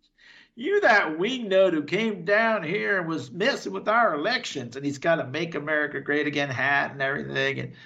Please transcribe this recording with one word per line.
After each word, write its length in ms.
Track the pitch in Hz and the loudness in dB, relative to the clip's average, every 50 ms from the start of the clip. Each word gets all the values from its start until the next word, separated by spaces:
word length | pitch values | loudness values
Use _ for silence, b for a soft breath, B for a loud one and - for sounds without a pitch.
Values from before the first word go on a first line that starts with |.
| _ _ _ b b b b b b b b | _ _ _ b b b b b b b b
"You 240 | - 233 330 392 415 | -8 -2 0 2 4
that 380 | 403 294 226 202 156 156 156 160 | 6 6 6 6 4 2 0 -2
wingnut 540 | 180 226 262 254 233 196 190 190 190 185 170 | -2 -2 -2 -2 -2 2 4 6 6 6 4
who 100 | 156 147 | 2 0
came 400 | 143 - 196 226 226 208 180 165 | 0 0 0 0 0 -2 -2 0
down 380 | 180 202 214 226 226 220 208 170 | 2 2 4 4 4 2 0 -2
here 360 | 190 190 214 214 214 202 190 | -2 -4 -2 0 0 0 0
and 80 | 175 160 | 0 -2
was 220 | 165 151 127 - | -4 -6 -6 -8
messing 420 | - 170 202 262 254 202 - 202 190 | -6 -2 0 0 0 -2 -4 -8 -8
with 140 | 196 196 220 | -4 -2 0
our 260 | 214 233 233 208 165 | 2 4 4 2 2
elections," 600 | 147 151 202 247 240 - - - 143 120 117 - | 0 -2 -2 -2 -2 -4 -6 -8 -8 -8 -8 -8
and 120 | 135 139 | -6 -6
he's 120 | 143 135 - | -6 -4 -2
got 220 | - - 131 131 | 0 0 2 0
a 60 | 127 | 0
"Make 280 | 123 131 156 170 165 165 | -4 -4 -6 -4 -4 -6
America 460 | 147 143 151 156 151 147 143 143 139 | -6 -4 -2 0 0 0 -2 -4 -6
Great 260 | 139 147 147 147 147 | -4 -2 0 0 0
Again" 220 | 147 143 147 143 139 | 0 0 -2 -2 -2
hat 440 | 131 117 131 139 143 143 147 147 - | -2 -2 0 2 2 2 0 -2 -4
and 100 | 139 139 | -4 -2
everything, 560 | 135 139 151 147 135 139 135 135 139 135 135 | -2 -2 -4 -6 -4 -2 -2 0 0 -2 -4
and 120 | 123 127 B B B | -6 -10 B B B